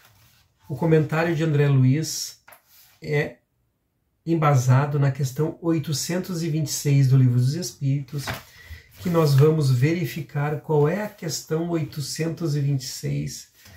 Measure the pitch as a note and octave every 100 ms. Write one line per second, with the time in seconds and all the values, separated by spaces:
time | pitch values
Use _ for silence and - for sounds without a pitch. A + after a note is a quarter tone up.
0 | _ _ _ _ _ _ - C3+ D#3+ D#3
1 | C#3 D#3 E3+ D#3 D#3+ D3 C#3+ C3+ B2+ D3+
2 | D#3+ - - - - - _ _ _ _
3 | D3+ D3 - - _ _ _ _ _ _
4 | _ _ D#3+ E3 D3 C3+ B2+ C3 D3 C#3+
5 | C#3 C#3+ C3+ - D#3 - E3 E3 D#3+ C3+
6 | - F3+ F#3 E3 E3 D#3 C#3 - D3 C#3
7 | C3 C3+ B2+ B2 B2+ E3 F3+ - C3+ C#3+
8 | C#3 C#3+ - - - - - - _ -
9 | F3+ E3 D3+ C3+ D#3 D#3+ C3+ B2 D3 F3
10 | D3+ D#3+ - D3 D3 D3 - D3 D3 G3
11 | G#3 - E3 - - D#3+ E3+ E3 C#3 D#3
12 | C3 - D#3+ D#3+ D#3+ D3 C#3 C3+ - -
13 | C#3+ C#3+ D3 - - _ -